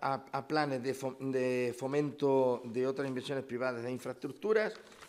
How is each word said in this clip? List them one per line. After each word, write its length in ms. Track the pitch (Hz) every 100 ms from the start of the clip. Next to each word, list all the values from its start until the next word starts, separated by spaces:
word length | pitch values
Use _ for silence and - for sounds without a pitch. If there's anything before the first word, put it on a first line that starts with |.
a, 240 | 135 135 -
a 160 | 139 -
planes 360 | 156 147 131
de 100 | 127
fo-, 240 | 127 131 131
de 540 | 135 131 127 127 123 120
fomento 880 | 135 147 147 - 143 135 131 120 120
de 200 | 113 131
otras 220 | 139 139
inversiones 380 | 127 131 139 135
privadas 360 | 120 127 120
de 80 | 120
infraestructuras, 840 | 127 123 127 - - 208 220 214 - - -